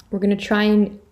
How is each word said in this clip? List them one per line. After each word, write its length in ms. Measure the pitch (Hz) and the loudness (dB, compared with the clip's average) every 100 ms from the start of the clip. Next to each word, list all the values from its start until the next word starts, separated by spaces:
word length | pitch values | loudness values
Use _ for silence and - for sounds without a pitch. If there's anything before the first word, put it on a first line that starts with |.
| - | -10
we're 80 | 196 | -4
gonna 160 | 202 202 | -2 -2
try 300 | - 208 214 | -2 0 2
and 340 | 208 202 - _ | 2 2 -4 _